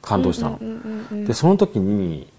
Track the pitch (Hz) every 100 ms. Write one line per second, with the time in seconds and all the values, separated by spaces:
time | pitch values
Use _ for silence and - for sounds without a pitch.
0 | - 202 175 - 226 226 220 226 220 220
1 | - 208 208 - 165 202 202 - 95 104
2 | 90 76 -